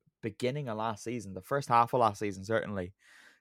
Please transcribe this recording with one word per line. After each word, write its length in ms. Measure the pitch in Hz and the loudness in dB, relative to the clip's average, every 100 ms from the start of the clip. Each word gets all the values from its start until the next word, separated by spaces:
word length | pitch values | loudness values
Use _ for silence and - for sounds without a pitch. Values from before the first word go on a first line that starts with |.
| _ _ | _ _
beginning 460 | 117 101 120 143 135 | -10 -4 -4 -4 -6
of 100 | 107 | -4
last 260 | 110 107 | -4 -6
season, 300 | - 123 95 | -8 -8 -8
the 60 | 92 | -12
first 280 | - 139 139 | -4 -4 4
half 240 | 117 120 | 6 6
of 80 | 131 | 4
last 180 | 113 101 | 4 2
season, 260 | 107 95 | -4 -4
certainly, 480 | 95 113 - 101 90 - _ - - _ | -2 0 0 -6 -8 -12 _ -20 -20 _